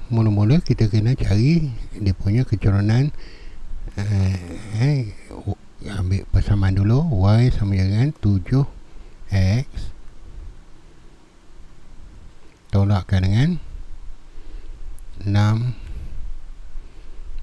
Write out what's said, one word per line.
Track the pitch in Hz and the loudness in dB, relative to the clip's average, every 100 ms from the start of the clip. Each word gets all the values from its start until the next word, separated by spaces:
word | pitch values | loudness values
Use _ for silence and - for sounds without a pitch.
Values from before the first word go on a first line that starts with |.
| - | 0
mula-mula | 113 110 104 107 160 | 2 2 4 4 4
kita | - - 107 | 4 2 2
kena | 110 110 131 | 4 2 2
cari | 107 101 135 170 147 113 - - | 2 4 4 4 2 -4 -8 -2
dia | 101 - | -2 0
punya | 101 110 127 | 2 2 2
kecerunan, | 104 104 101 104 117 147 - - - - - - - - - | 2 4 4 4 4 2 -2 -8 -12 -12 -8 -6 -6 -6 -6
eh, | 104 98 95 92 85 85 98 107 | -2 2 2 0 -6 -12 -6 0
eh, | 135 139 110 - - - 98 - - - - | 2 2 -2 -8 -14 -10 -8 -8 -10 -14 -8
ambil | 92 90 98 - | -4 0 -2 2
persamaan | - - 101 95 95 | 2 4 2 4 4
dulu, | 101 127 170 101 98 | 4 4 4 4 6
Y | 110 123 | 6 6
sama | 117 104 98 | 4 2 2
dengan | 95 104 143 - | 2 2 0 0
tujuh | 107 98 - 131 139 - - - - - - | 0 0 2 0 0 -4 -16 -16 -16 -14 -2
X | 98 92 117 - - - - - - - - - - - - - - - - - - - - - - - - - - - - - - - | 2 2 2 -2 -6 -8 -8 -12 -14 -16 -14 -14 -16 -18 -20 -20 -20 -20 -20 -20 -20 -20 -18 -18 -18 -18 -16 -18 -18 -18 -18 -20 -20 -2
tolakkan | 101 101 98 - 95 92 | 2 4 2 2 2 4
dengan | 107 156 175 - - - - - - - - - - - - - - - - 98 | 4 4 0 -4 -10 -10 -10 -8 -10 -10 -12 -10 -10 -10 -10 -8 -8 -10 -8 0
enam | 101 107 110 123 - - - - - - - - - - - - - - - - - | 2 4 2 0 -4 -8 -10 -6 -4 -4 -6 -8 -12 -8 -8 -10 -14 -12 -10 -8 -6